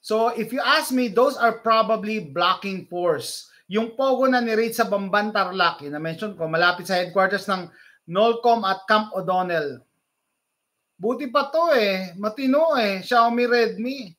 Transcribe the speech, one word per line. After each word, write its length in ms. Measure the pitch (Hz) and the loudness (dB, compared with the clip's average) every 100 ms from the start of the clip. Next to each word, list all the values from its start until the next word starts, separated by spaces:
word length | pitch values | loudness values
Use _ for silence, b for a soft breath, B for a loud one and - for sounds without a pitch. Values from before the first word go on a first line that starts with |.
so 300 | - 220 226 233 | -2 0 0 -2
if 160 | 220 | -6
you 80 | 254 | -4
ask 320 | 247 302 294 | 2 2 2
me, 160 | 254 247 | 0 0
those 320 | 190 262 262 | 4 2 4
are 220 | 233 226 | 0 0
probably 560 | 226 226 208 220 208 214 | 2 2 4 0 -2 -6
blocking 720 | 160 139 175 208 202 190 - | -6 0 0 0 -2 -8 -8
force. 580 | 175 175 147 127 - - b b | -4 0 0 -4 -12 -16 b b
Yung 240 | 196 226 - | -4 -4 -2
pogo 320 | 269 254 262 | 0 2 2
na 160 | 254 | 2
ni-raid 320 | 233 220 226 - | 0 0 0 0
sa 80 | |
Bamban 480 | 220 202 196 202 208 | 0 0 0 -2 0
Tarlac, 540 | 214 185 185 170 - 143 | 0 -2 2 0 0 -10
yung 100 | 147 | -8
na-mention 400 | 160 165 214 180 | -8 -6 -10 -6
ko, 140 | 160 | -4
malapit 380 | 160 175 180 175 | 2 2 0 -2
sa 100 | 185 | -2
headquarters 480 | 180 180 190 196 196 | -2 0 0 0 -4
ng 240 | 190 170 b b b - | -6 -6 b b b -6
nolcom 560 | 175 226 233 240 233 190 | 2 2 2 2 2 2
at 160 | 190 | -4
Camp 320 | - 214 214 190 | 2 2 2 -6
O'Donnell. 640 | 180 185 180 170 147 123 _ _ _ _ _ _ _ _ _ _ _ _ | -2 -2 0 -2 -4 -8 _ _ _ _ _ _ _ _ _ _ _ _
Buti 320 | 196 247 277 | -4 -4 -2
pa 200 | 285 277 | -2 0
to 200 | 320 339 277 | 0 2 4
eh, 400 | 208 190 185 175 | 2 0 -6 -6
matino 560 | 208 214 269 277 320 285 | -6 -2 2 4 4 2
eh, 260 | 214 190 180 | 0 -2 0
Xiaomi 380 | 247 233 233 240 | 4 4 4 2
Redmi. 600 | 240 226 185 233 269 208 | 2 2 0 -6 -8 -12